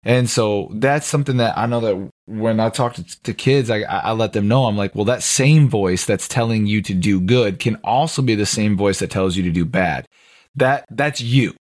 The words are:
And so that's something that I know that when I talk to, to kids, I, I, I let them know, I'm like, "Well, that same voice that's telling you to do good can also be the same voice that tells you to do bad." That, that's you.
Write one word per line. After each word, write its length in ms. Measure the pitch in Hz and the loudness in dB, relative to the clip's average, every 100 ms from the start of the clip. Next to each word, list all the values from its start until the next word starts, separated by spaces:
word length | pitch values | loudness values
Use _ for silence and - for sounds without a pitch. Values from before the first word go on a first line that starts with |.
And 260 | 110 127 120 | 2 2 2
so 400 | - 107 101 - | 0 0 0 -4
that's 340 | 107 135 147 - | -2 0 0 0
something 300 | 147 143 127 | -2 0 0
that 200 | 113 - | 0 0
I 80 | 117 | -2
know 140 | 117 | 0
that 300 | 113 95 98 _ - | 0 -2 -6 _ -12
when 340 | 107 113 110 | -4 -2 0
I 100 | 113 | 0
talk 240 | - 120 | 0 -4
to, 280 | - 85 - | -4 -16 -12
to 120 | - | -10
kids, 340 | - - 139 117 | -2 2 2 2
I, 100 | 107 | -2
I, 180 | 104 95 | -2 -4
I 140 | 101 | -2
let 200 | 113 110 | -2 0
them 140 | 110 101 | 0 2
know, 200 | 127 123 | 2 2
I'm 100 | 104 | 0
like, 180 | 98 | -4
"Well, 120 | - 104 | -2 -2
that 180 | 123 | -2
same 440 | - - 135 156 139 | -2 2 4 6 6
voice 360 | 110 95 90 | 2 0 0
that's 240 | - 101 - | 0 -2 -2
telling 380 | - 117 113 104 | -2 0 0 0
you 140 | 104 | 0
to 120 | 98 | 0
do 260 | 92 95 95 | 0 2 2
good 380 | 92 123 107 92 | 2 2 2 0
can 220 | 117 107 | -4 -4
also 400 | - 123 160 - | -2 0 0 -2
be 140 | 127 107 | 0 0
the 100 | 101 | 0
same 300 | - 107 98 | 0 0 2
voice 240 | 101 95 | 0 0
that 100 | 95 | -2
tells 260 | 101 95 90 | -2 0 0
you 60 | |
to 80 | 90 | -2
do 140 | 85 | 0
bad." 420 | 85 95 90 67 - _ _ _ _ | 0 0 0 -2 -10 _ _ _ _
That, 300 | 135 131 139 - | -2 0 0 -4
that's 320 | 113 147 - | -4 -4 -4
you. 360 | 117 135 104 - | 0 2 2 -4